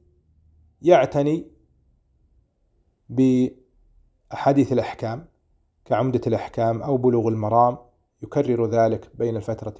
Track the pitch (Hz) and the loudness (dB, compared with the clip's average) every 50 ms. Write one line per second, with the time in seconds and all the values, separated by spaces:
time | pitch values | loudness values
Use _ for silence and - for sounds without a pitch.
0 | _ _ _ _ _ _ _ _ _ _ _ _ _ _ _ _ - 165 180 143 | _ _ _ _ _ _ _ _ _ _ _ _ _ _ _ _ 2 4 4 4
1 | 131 135 - 147 143 147 156 - - - _ _ _ _ _ _ _ _ _ _ | 4 2 0 -2 0 0 -2 -4 -6 -12 _ _ _ _ _ _ _ _ _ _
2 | _ _ _ _ _ _ _ _ _ _ _ _ _ _ _ _ _ _ _ _ | _ _ _ _ _ _ _ _ _ _ _ _ _ _ _ _ _ _ _ _
3 | _ - 120 127 131 131 127 127 127 127 - - _ _ _ _ _ _ _ _ | _ -8 0 2 2 4 4 2 2 0 -2 -10 _ _ _ _ _ _ _ _
4 | _ _ _ _ _ - - - - 139 139 143 127 - 127 120 104 - - - | _ _ _ _ _ -14 -10 -2 0 2 2 2 2 2 0 -2 -2 -4 -8 -8
5 | 120 110 117 143 170 _ _ _ _ _ _ _ _ _ _ _ _ - 127 107 | -8 -8 -8 -10 -12 _ _ _ _ _ _ _ _ _ _ _ _ -2 -2 0
6 | 123 131 123 113 - 123 113 98 - - - 123 113 113 117 110 - 147 139 123 | 0 0 -2 -2 -2 0 -2 -2 -4 -6 -4 -2 0 0 -2 -2 -4 -2 -2 2
7 | 123 127 120 117 107 113 113 110 104 104 113 120 120 123 127 - - _ _ _ | 2 2 2 2 0 0 -2 -2 -2 0 4 4 4 4 2 -4 -14 _ _ _
8 | _ _ _ - - - - 147 143 127 120 117 117 107 113 113 113 113 117 - | _ _ _ -20 -16 -6 -2 -2 0 0 0 0 0 0 2 2 2 2 0 -2
9 | - - - - 113 120 117 107 104 - 110 - 110 107 101 | -6 -14 -8 -6 -4 -4 -4 -6 -6 -8 -8 -8 -8 -12 -10